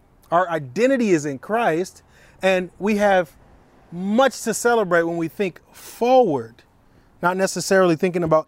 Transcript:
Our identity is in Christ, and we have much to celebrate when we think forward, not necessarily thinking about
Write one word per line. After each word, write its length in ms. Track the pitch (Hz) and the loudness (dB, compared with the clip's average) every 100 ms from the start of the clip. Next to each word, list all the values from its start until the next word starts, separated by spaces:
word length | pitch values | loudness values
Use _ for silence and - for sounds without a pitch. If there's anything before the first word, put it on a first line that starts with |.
| _ _ _ | _ _ _
Our 180 | 165 180 | -4 -4
identity 640 | 165 135 131 247 269 226 | -6 -8 -2 0 0 0
is 140 | 165 147 | 0 -2
in 140 | 135 | -10
Christ, 640 | - 220 226 160 185 - _ _ - _ | -6 -2 -2 -2 -6 -12 _ _ -20 _
and 260 | 190 185 180 - | -2 0 -4 -6
we 200 | 190 208 | -2 0
have 340 | 208 190 170 _ _ - _ _ _ | 2 2 0 _ _ -20 _ _ _
much 500 | 170 190 214 262 - | -10 -2 2 2 0
to 100 | 233 | -6
celebrate 500 | 202 240 240 190 170 | -2 0 0 2 0
when 140 | 170 170 | 0 -4
we 120 | 165 | -6
think 320 | - 196 - _ | -4 -6 -8 _
forward, 880 | - - - 240 262 226 135 113 - _ _ _ _ _ _ | -20 -20 -4 2 4 4 0 -6 -16 _ _ _ _ _ _
not 140 | 175 185 | -2 0
necessarily 580 | 190 180 - 190 185 160 | -2 -4 0 4 4 2
thinking 280 | 185 175 | 0 -2
about 220 | 160 160 | 0 0